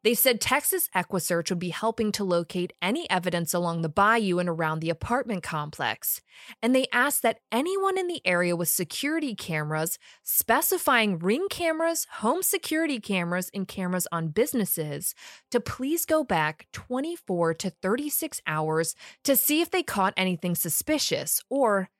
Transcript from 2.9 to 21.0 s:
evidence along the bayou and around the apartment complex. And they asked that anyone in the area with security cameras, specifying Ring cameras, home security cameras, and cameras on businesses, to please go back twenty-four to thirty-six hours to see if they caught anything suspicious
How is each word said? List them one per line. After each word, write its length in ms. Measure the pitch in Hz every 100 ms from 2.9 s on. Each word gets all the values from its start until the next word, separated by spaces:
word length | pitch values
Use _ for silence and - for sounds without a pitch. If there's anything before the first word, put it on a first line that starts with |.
| 285 349
evidence 460 | 185 180 170 170
along 300 | 180 175 170
the 40 | 160
bayou 520 | - 202 233 202 175
and 100 | 175
around 300 | 165 160 160
the 100 | 160
apartment 540 | 165 - 240 254 196
complex. 800 | - 156 151 - 123 110 - - _ - - -
And 160 | 233 254
they 120 | 262
asked 300 | 240 269 -
that 200 | 233 - _
anyone 480 | 226 320 392 381 381
in 80 | 359
the 120 | 339 185
area 300 | 175 175 170
with 120 | 170
security 680 | - 180 - 277 320 294 202
cameras, 640 | - 156 151 156 160 - - -
specifying 960 | - - - 240 - 370 - 247 214 170
Ring 260 | 175 247 392
cameras, 560 | - 339 320 330 330 -
home 280 | - 214 330
security 580 | 370 381 - 311 330 262
cameras, 520 | - 190 170 180 180
and 140 | 202 185
cameras 400 | - 180 180 -
on 180 | 170 165
businesses, 840 | 151 277 254 190 - 151 143 175 - - - _
to 80 | 233
please 480 | 226 - 269 330 -
go 160 | 311
back 420 | 277 175 151 156 -
twenty-four 800 | - - 254 311 339 - 180 165
to 160 | 160 190
thirty-six 720 | - 190 240 294 - 311 - -
hours 480 | 156 156 160 165 - - -
to 120 | - 269
see 260 | - 302
if 80 | 339
they 140 | 370
caught 320 | 320 202 185 -
anything 380 | 185 180 180 170
suspicious 880 | 170 - - 302